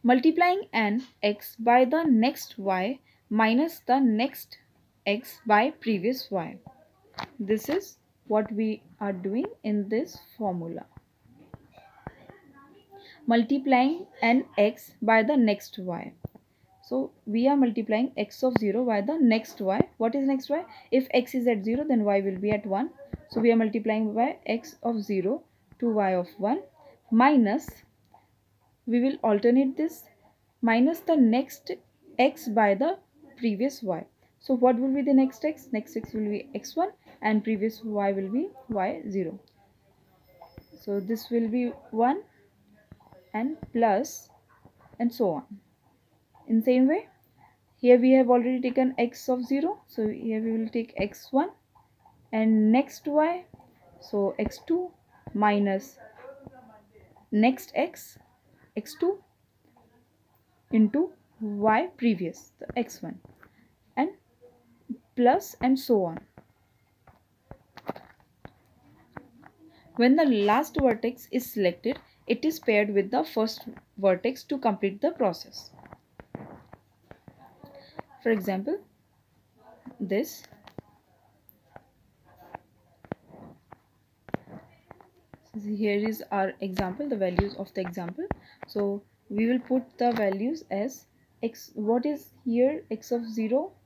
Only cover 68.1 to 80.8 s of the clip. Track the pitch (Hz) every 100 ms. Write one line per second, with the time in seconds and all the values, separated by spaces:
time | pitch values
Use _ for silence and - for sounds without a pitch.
68.1 | _ _ _ - _ _ _ _ _ _
69.1 | - - _ - _ - _ _ - 240
70.1 | 302 302 214 202 226 311 - 262 220 233
71.1 | 254 - 247 240 220 185 175 220 277 _
72.1 | _ - 240 311 320 - 208 208 202 190
73.1 | 254 320 - 220 - - - _ - 190
74.1 | 185 240 262 - 277 240 196 196 202 302
75.1 | 339 214 170 - - - - - - _
76.1 | - - - - - _ - _ _ _
77.1 | - - _ - _ - - - - -
78.1 | - 240 220 185 190 220 392 - _ _
79.1 | _ _ _ _ _ - - - - 190
80.1 | 196 285 - - - - -